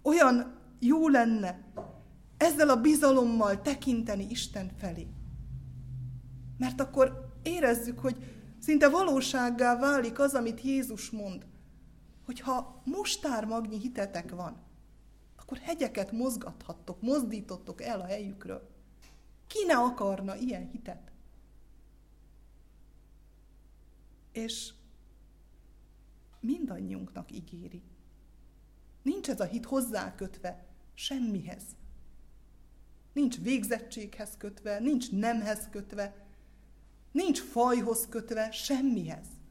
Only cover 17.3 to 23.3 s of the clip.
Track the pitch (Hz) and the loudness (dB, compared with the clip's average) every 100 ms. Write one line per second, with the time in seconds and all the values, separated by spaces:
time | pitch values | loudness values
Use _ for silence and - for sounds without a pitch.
17.3 | 214 - 180 - - - 208 180 208 202 | -6 -8 -12 -12 -10 -6 -6 -4 -6 -6
18.3 | 196 - - - - - - - - - | -12 -12 -12 -14 -20 -20 -20 -20 -20 -20
19.3 | - - 440 359 269 247 247 202 190 196 | -20 -8 -2 2 4 4 0 -2 -2 -6
20.3 | - 247 185 180 - - 175 - - - | -6 -6 -6 -10 -12 -12 -14 -16 -20 -20
21.3 | - - - - - - - - - - | -20 -20 -20 -20 -20 -20 -20 -20 -20 -20
22.3 | - - - - - - - - - - | -20 -20 -20 -20 -20 -20 -20 -20 -20 -20